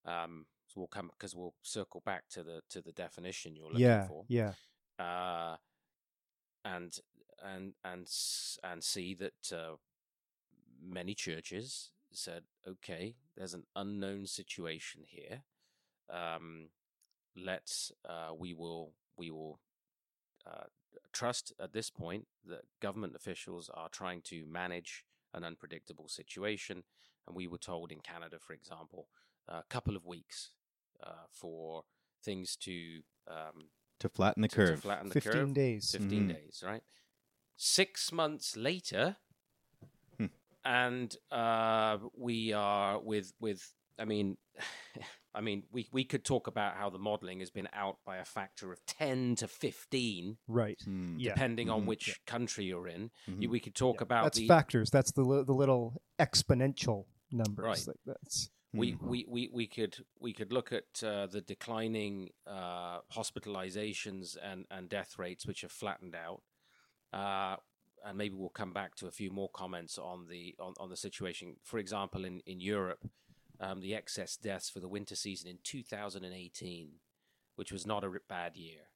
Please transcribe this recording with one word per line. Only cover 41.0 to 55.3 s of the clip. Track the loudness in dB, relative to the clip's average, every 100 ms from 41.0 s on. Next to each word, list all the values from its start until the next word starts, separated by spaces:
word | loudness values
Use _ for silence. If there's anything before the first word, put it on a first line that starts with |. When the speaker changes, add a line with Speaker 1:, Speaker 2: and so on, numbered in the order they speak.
| -2 -6 _
Speaker 1:
uh, | 2 6 6 8 8 6 4 -2
we | -4 0 2 4
are | 4 6 6 4 2
with, | 2 0 0 _
with, | -2 -2 -6 _ _ -6
I | 2
mean, | 4 4 2 _ -8
<laughs> | -8 -8 -12 -12 -12 -16 _
I | -2
mean, | 0 0 -2
we, | -6 0
we | 0
could | 2 0
talk | 4 2 4
about | 0 0 0
how | -2
the | 0
modeling | 0 0 -2 -6
has | -6
been | -6 -6
out | -2 -2 -2 -8
by | -8
a |
factor | -6 -6 -8 -8 -10
of | -10 -10
ten | -2 0 2 2 2
to | 0
fifteen, | -2 -4 -4 -2 0 2 0 -4 -6 0
Speaker 2:
Right. | 2 2 -2
Speaker 3:
Hmm. | -4 -2 -2 0
Speaker 2:
Yeah. | 2
Speaker 1:
depending | 2 2 2 2
on | 2
Speaker 2:
Mm-hmm. | 2
Speaker 1:
which | 0 -2
Speaker 2:
Yeah. | -6 -4
Speaker 1:
country | -2 0 0
you're | -2 -2 -4
in. | -6 -8 -8 -6
Speaker 3:
Mm-hmm. | -2
Speaker 1:
You, | 2
we | 2
could | 0
talk | 4 4 4
Speaker 2:
Yeah. |
Speaker 1:
about | 4 6
Speaker 2:
That's | 6 6
Speaker 1:
the | 12
Speaker 2:
factors. | 12 12 6 8
That's | 8 8
the | 6
li-, | 8